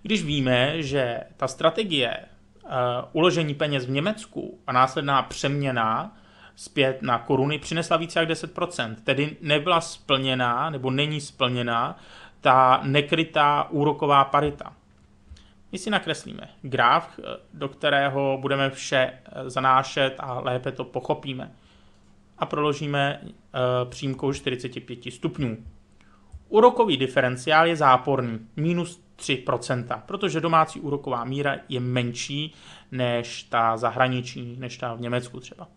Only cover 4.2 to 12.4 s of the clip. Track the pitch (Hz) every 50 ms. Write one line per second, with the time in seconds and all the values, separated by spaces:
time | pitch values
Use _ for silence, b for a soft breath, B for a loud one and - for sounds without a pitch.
4.2 | - - - 143 - - - - _ - 127 127 131 131 - 165 143 143 139 131
5.2 | - - - - - 139 143 143 139 135 123 120 113 110 110 127 165 214 B B
6.2 | B B B B B B B - - - _ 147 135 135 131 131 - 135 120 117
7.2 | - - 143 127 135 147 151 143 - - 156 165 165 - 175 160 170 165 - 170
8.2 | 165 160 160 160 - 151 - - 170 170 - - 123 110 107 - - - 135 135
9.2 | 147 151 156 - 170 147 147 151 143 185 175 160 - - - - - - 139 131
10.2 | 135 135 131 127 123 120 120 123 147 160 151 131 127 131 131 135 147 151 151 147
11.2 | 143 - - - 135 123 123 123 120 120 117 117 123 151 170 B B B B B
12.2 | B B B _